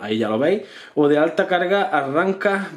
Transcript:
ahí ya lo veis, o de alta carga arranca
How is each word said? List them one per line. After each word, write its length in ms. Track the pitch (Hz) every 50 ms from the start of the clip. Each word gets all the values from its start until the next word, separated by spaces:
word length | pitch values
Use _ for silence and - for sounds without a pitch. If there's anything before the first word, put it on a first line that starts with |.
ahí 180 | - 104 110 113
ya 100 | 113 104
lo 120 | 110 113
veis, 220 | 143 165 196 214 - - - - - - -
o 100 | 151 147
de 120 | 143 147 147
alta 280 | 156 165 160 - 185
carga 360 | - 185 175 180 180 196 202
arranca 880 | 190 - 156 143 135 135 139 160 185 190 190 196 - 202 196 196 190 - 160